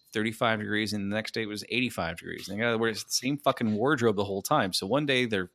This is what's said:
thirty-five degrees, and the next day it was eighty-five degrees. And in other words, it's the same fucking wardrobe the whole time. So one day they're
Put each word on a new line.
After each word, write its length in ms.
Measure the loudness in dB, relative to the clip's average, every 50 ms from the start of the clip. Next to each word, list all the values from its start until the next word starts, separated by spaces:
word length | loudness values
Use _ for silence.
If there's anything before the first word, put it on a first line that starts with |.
| _ _
thirty-five 480 | -2 -2 0 0 0 0 2 2 2 2
degrees, 320 | 0 -2 0 0 0 0
and 180 | -2 -2 -2 -2
the 60 | -2
next 180 | -2 -4 -4 -4
day 100 | -4 -4
it 40 | -4
was 160 | -6 -8 -8 -4
eighty-five 480 | -2 0 0 0 -2 -2 -4 -4 -4 -6
degrees. 320 | -8 -10 -10 -10 -8 -8
And 100 | -4 -2
in 60 | 0
other 120 | 0 2 2
words, 240 | 2 0 0 -2 -6
it's 160 | -4 -4 -2
the 80 | 0 0
same 100 | -2 0
fucking 360 | 2 0 0 2 0 0 2
wardrobe 420 | 2 2 2 2 4 4 4 4 4
the 80 | 0
whole 160 | 0 -2 -4
time. 320 | 0 2 2 2 2 2 0
So 120 | -2 -2 0
one 180 | 0 0 2
day 200 | 2 2 2 2
they're 260 | 2 0 0 -2 -4 -8